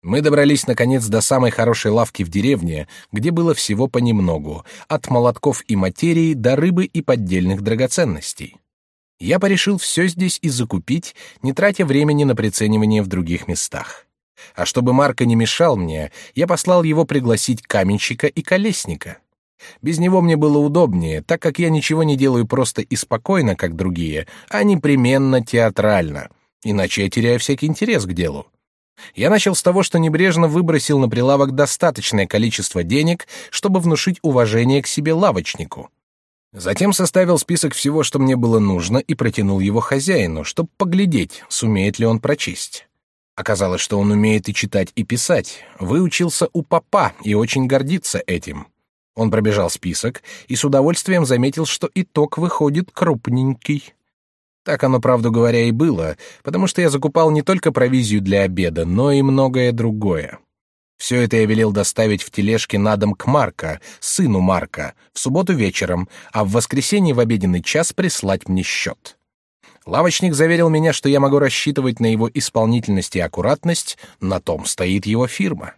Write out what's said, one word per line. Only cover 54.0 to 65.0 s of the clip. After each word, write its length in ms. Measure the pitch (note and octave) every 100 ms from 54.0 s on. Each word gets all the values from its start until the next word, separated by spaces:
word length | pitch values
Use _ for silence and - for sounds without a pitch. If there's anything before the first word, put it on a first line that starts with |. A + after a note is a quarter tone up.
| _ _ _ _ _ _ -
Так 160 | D3
оно, 180 | C3+ B2+
правду 300 | B2+ B2 A#2
говоря, 320 | A#2 A#2 A#2
и 80 | A#2
было, 460 | A#2 D#3+ G#2 D#2+ D2+ - -
потому 240 | - F3 F#3+
что 160 | -
я 80 | F3
закупал 400 | C#3 C#3+ D#3+ D#3+
не 120 | D3+
только 280 | D3 F#3+ E3
провизию 500 | C3 B2+ C3 A2+ G#2
для 220 | F#2+ G2
обеда, 420 | G2 F2+ F2+ D#2+
но 280 | E2 F#2 C#3
и 100 | C#3
многое 480 | C3+ C3+ C3+ B2+ B2
другое. 680 | A#2 A#2 G#2+ G#2 E2 D2 - _ _ _ _ _ _
Всё 220 | - B2
это 160 | A#2 A2+
я 100 | G#2+
велел 240 | A2 A2
доставить 540 | G2+ G2 - A2 G2+
в 80 | -
тележке 440 | - G2+ A2 - G#2
на 200 | G#2 G#2+
дом 180 | G2+
к 120 | G2+ -
Марко, 520 | C#3+ A2 - D#2+ D2+ - -
сыну 400 | - - E3+ G2
Марко, 540 | F#2 F#2 D#2 - C#2+ -